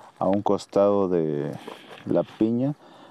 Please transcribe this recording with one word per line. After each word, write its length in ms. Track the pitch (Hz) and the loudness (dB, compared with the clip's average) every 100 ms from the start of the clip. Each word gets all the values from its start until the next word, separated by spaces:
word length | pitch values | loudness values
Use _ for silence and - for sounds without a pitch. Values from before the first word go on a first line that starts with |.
| - - | -16 -4
a 80 | 90 | -2
un 140 | 101 | 0
costado 680 | 101 98 - 101 101 101 92 | 0 -2 0 2 4 4 2
de 500 | 90 78 73 71 - - - - - - | 2 0 -2 -4 -8 -14 -18 -18 -12 -2
la 160 | 87 | 0
piña 540 | - - 110 120 135 151 - - - | 0 0 0 0 -2 -4 -12 -20 -20